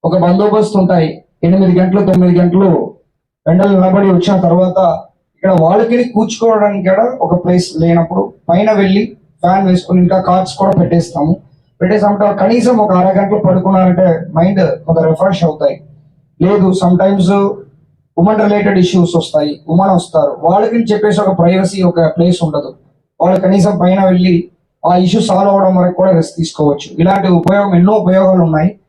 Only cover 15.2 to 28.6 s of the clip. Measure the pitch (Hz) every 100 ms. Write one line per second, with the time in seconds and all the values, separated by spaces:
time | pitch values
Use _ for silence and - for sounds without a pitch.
15.2 | 190 185 170 151 - - - - _ _
16.2 | _ _ 175 208 185 180 175 180 190 196
17.2 | 175 202 202 - - _ _ _ _ -
18.2 | 180 220 202 202 202 190 175 190 170 170
19.2 | 160 151 147 143 - 170 196 185 - 156
20.2 | 139 - 165 196 226 233 214 208 208 202
21.2 | 190 175 170 190 185 190 180 170 160 -
22.2 | 175 175 165 147 - - _ _ _ _
23.2 | 170 185 185 196 170 170 180 190 190 185
24.2 | 180 170 - _ _ _ - 180 185 220
25.2 | - 190 202 196 190 185 180 - 190 170
26.2 | 160 - 160 - 147 139 - - 175 196
27.2 | 185 175 - 202 196 175 185 214 180 190
28.2 | 190 185 165 156